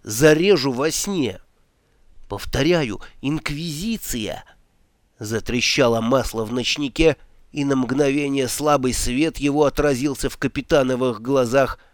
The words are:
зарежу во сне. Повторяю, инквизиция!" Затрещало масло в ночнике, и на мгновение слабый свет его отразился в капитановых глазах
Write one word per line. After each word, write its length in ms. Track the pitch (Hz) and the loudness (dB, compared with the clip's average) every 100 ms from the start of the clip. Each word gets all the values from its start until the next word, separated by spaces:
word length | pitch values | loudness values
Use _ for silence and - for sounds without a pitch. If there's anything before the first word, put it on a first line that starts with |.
зарежу 680 | - 110 151 156 190 180 135 | -8 4 6 6 4 4 2
во 200 | 123 156 | 0 -2
сне. 480 | - 202 190 120 90 - _ _ _ _ _ _ - - | -2 -4 -2 -2 -6 -16 _ _ _ _ _ _ -20 -12
Повторяю, 720 | 101 - 127 143 175 131 92 - - | -10 -4 -2 0 0 -2 -6 -12 -8
инквизиция!" 1200 | 135 156 - 147 170 147 214 220 - 120 101 - - _ _ _ _ _ _ _ | -4 -4 -4 -6 -8 -6 -6 -6 -6 -6 -6 -8 -14 _ _ _ _ _ _ _
Затрещало 840 | 107 110 - 120 - - 123 113 | -6 -4 -2 -2 0 2 2 2
масло 420 | 113 131 113 110 | 2 0 0 -6
в 80 | 110 | -4
ночнике, 640 | 123 113 - 143 131 160 135 - _ _ | -4 -4 -4 -4 2 2 2 -6 _ _
и 140 | 147 139 | -4 0
на 100 | 135 | 0
мгновение 720 | 123 131 139 143 143 139 127 | 0 2 2 0 -2 -2 -2
слабый 460 | - 147 143 127 | -2 2 2 2
свет 440 | 113 - 123 160 - | 0 -2 0 0 0
его 280 | 143 143 143 | 0 2 2
отразился 640 | - 147 127 143 131 131 | 2 0 0 -2 -4 -6
в 80 | - | -4
капитановых 840 | 139 - 131 156 131 123 127 110 | -4 -4 0 2 2 0 -2 -2
глазах 580 | 117 135 120 135 127 - _ | 0 0 2 2 0 -4 _